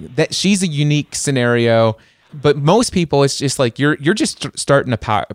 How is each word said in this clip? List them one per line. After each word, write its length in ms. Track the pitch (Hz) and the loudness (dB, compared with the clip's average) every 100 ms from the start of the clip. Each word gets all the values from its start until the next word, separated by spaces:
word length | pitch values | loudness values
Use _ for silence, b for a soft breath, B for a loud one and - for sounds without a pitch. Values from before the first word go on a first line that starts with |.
| 80 127 | -8 -4
that. 180 | 160 | -4
She's 280 | - 185 202 | -2 0 0
a 40 | 185 | -2
unique 480 | 147 147 147 143 | 0 0 0 -2
scenario, 840 | - - 131 120 120 117 113 113 110 b b b | -6 -2 0 2 2 2 4 2 0 b b b
but 240 | 147 143 143 | -2 0 2
most 380 | 143 214 254 | 2 2 2
people, 280 | 190 165 143 | -2 0 2
it's 140 | 139 - | 0 0
just 220 | 139 - | -4 -2
like, 200 | 123 120 | -2 0
you're, 180 | 147 151 | -2 0
you're 180 | 143 | -2
just 280 | 214 311 - | 0 -2 -4
st-, 160 | 147 - | -12 -6
starting 320 | - 139 127 | 0 0 0
to 40 | 113 | -4
pow-, 300 | - 107 - | -2 -2 -4